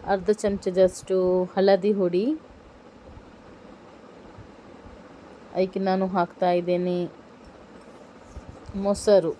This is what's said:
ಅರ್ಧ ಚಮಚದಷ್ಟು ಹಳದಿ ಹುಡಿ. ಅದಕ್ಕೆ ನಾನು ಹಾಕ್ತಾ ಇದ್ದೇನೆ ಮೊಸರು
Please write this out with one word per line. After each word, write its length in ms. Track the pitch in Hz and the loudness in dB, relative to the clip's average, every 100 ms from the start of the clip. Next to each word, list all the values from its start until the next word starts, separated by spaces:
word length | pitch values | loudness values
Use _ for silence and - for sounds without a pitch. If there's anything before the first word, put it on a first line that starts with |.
| - 196 | -2 -2
ಅರ್ಧ 140 | 180 208 | 0 -2
ಚಮಚದಷ್ಟು 760 | 208 196 190 185 185 - - 190 185 185 180 | -2 -4 -2 4 2 2 -2 0 2 0 0
ಹಳದಿ 400 | - 196 190 202 202 | 2 4 4 2 0
ಹುಡಿ. 240 | 180 175 233 311 - - - - - - - - - - - - - - - - - - - - - - - - - - - - - - - | 0 0 -2 -4 -8 -20 -20 -20 -20 -20 -20 -20 -20 -20 -20 -20 -20 -20 -20 -20 -20 -20 -20 -20 -20 -20 -20 -20 -20 -20 -20 -20 -20 -20 -10
ಅದಕ್ಕೆ 280 | 180 190 196 190 | -4 -2 -2 -2
ನಾನು 160 | 190 190 185 | 0 0 0
ಹಾಕ್ತಾ 340 | 175 - 180 175 | -2 0 0 0
ಇದ್ದೇನೆ 380 | 175 180 180 180 175 - - - - - - - - - - - - - - - - 196 196 | 0 -2 -2 -4 -6 -10 -20 -20 -20 -20 -20 -20 -20 -20 -20 -20 -20 -20 -20 -20 -12 -4 -2
ಮೊಸರು 460 | 202 - 196 165 | 0 6 4 4